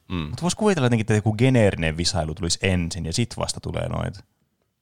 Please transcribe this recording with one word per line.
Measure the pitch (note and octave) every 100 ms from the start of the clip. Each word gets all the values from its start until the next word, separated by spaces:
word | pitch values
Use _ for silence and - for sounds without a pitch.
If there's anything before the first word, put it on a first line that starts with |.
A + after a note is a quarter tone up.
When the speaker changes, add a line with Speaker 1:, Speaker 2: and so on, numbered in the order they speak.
| -
Speaker 1:
Mm. | F#2
Speaker 2:
Mut | D2+ B2
vois | E3+
kuvitella | - G#3+ F3+ B2+
jotenkin, | A#2
että | G#2+
joku | G#2+ A2
geneerinen | G#2+ C3 C3 G#2 F2 D#2+ D#2
visailu | F2 F2+ D#2
tulisi | D2+ E2+ -
ensin | F#2+ F2+ E2+ E2+ D#2+
ja |
sit | E2 A#2 -
vasta | E2 -
tulee | E2 E2 E2
noita. | E2 - - - _ _ _ _ _